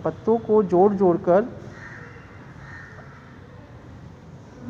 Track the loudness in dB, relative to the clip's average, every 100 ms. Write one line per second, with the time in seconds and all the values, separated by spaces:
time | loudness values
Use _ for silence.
0 | -8 -4 -2 -2 2 2 4 4 4 4
1 | 2 2 2 2 2 -8 -16 -16 -18 -18
2 | -18 -20 -20 -20 -20 -20 -18 -18 -18 -20
3 | -20 -20 -20 -20 -20 -20 -20 -20 -20 -20
4 | -20 -20 -20 -20 -20 -18